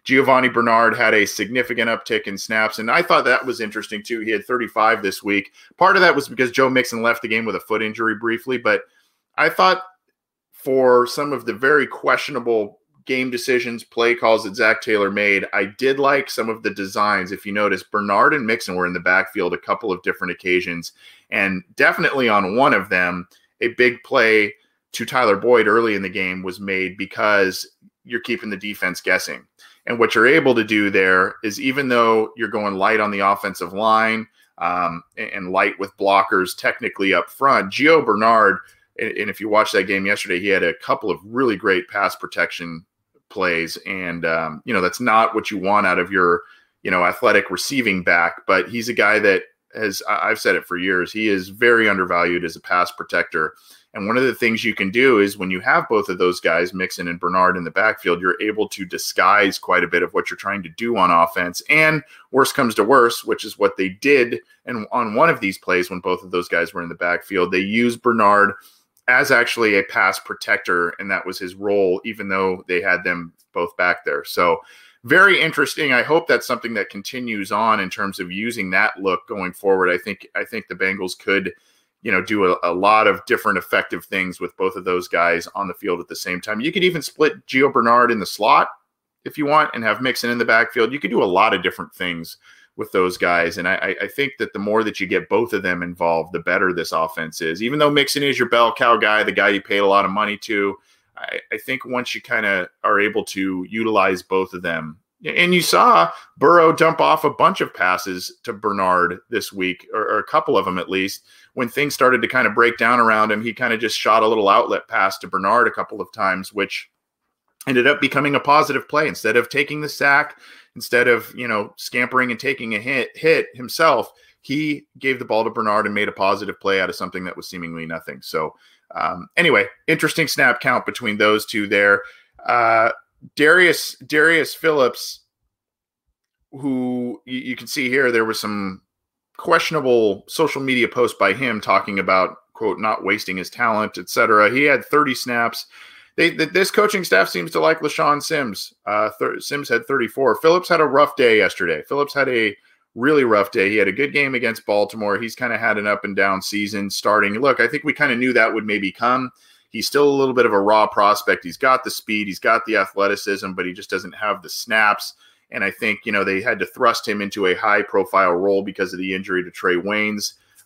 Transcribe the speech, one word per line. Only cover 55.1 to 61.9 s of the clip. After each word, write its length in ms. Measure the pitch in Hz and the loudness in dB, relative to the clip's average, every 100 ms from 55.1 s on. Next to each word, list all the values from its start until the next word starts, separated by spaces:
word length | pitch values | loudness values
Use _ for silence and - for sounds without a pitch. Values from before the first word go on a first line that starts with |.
| 110 | 4
is 160 | 101 101 | 2 -2
when 140 | 92 | -6
you 100 | 92 | -4
have 260 | 127 165 160 | 0 0 0
both 200 | 107 101 | -2 -2
of 80 | 92 | 0
those 240 | 90 90 | 0 0
guys, 320 | 87 82 90 | 0 0 -2
Mixon 360 | 92 92 - 87 | -4 -8 -6 -8
and 120 | 85 | -6
Bernard, 380 | 90 92 92 90 | -2 2 2 0
in 60 | |
the 60 | 82 | -4
backfield, 520 | 92 107 - 90 87 | -2 0 0 0 0
you're 180 | 92 - | 0 -2
able 260 | 107 104 101 | -2 -4 -4
to 160 | - 90 | -8 -10
disguise 720 | 82 - - 92 104 101 - | -10 -6 0 4 4 4 0
quite 260 | - 90 | -2 0
a 40 | 87 | 0
bit 140 | 85 | 0
of 120 | 87 | 0
what 160 | - - | -2 -4
you're 80 | 87 | -6
trying 240 | 98 101 | -8 -8
to 80 | 82 | -10
do 260 | 82 117 110 | -8 -4 -2
on 140 | 90 | 2
offense. 520 | 85 82 95 87 - - | 2 2 0 -6 -6 -2
And 340 | 151 156 | 2 2